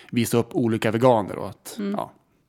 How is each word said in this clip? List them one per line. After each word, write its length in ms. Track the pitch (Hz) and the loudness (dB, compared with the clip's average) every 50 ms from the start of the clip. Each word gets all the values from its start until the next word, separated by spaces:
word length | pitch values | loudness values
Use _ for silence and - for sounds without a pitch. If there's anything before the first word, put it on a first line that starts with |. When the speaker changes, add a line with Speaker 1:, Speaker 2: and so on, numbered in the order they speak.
| - - | -12 -4
Speaker 1:
visa 280 | - 120 113 - - 117 | -2 -2 0 2 2 0
upp 100 | 113 - - | 0 0 0
olika 360 | 170 120 113 113 107 - 113 | 0 0 0 0 0 0 0
veganer 460 | 104 113 127 131 120 107 95 - - | 2 4 4 4 4 4 2 -2 -6
och 120 | - - 101 | -8 -10 -10
att, 260 | - _ - - - 220 | -12 _ -18 -16 -10 -8
Speaker 2:
Mm. 160 | 202 202 202 | -6 -6 -6
Speaker 1:
ja, 160 | 202 - - - _ _ _ _ _ _ | -6 -8 -10 -12 _ _ _ _ _ _